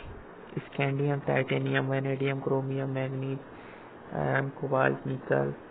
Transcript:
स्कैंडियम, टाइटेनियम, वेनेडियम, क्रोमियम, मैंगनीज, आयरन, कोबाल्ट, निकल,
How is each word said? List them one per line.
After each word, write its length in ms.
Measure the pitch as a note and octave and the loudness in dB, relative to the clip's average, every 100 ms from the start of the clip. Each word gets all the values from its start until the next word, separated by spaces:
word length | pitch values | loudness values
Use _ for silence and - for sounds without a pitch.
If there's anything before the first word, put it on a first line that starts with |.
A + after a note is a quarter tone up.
| - - - - - - | -12 -12 -14 -16 -10 -8
स्कैंडियम, 600 | - - C#3 C#3 C#3+ C#3+ | -6 0 0 2 2 2
टाइटेनियम, 680 | C#3 C#3 C3+ C3+ C3+ C3+ C3+ | 2 2 4 2 2 2 2
वेनेडियम, 540 | C3+ C3+ C3+ C#3 C3+ | 2 2 2 0 0
क्रोमियम, 480 | C3+ C3+ C3+ C3+ C3+ | 2 2 2 -2 -2
मैंगनीज, 500 | C3+ C3 C3+ C3+ C3+ - - - - - - - | -2 -2 -2 -4 -4 -8 -14 -14 -16 -16 -16 -8
आयरन, 340 | - C#3+ C3 C#3 | -2 2 2 0
कोबाल्ट, 580 | - C3+ C3 C3+ C#3 C3+ | -2 0 4 4 4 -2
निकल, 480 | C3 - C#3 C#2 - - | -4 2 2 2 -2 -10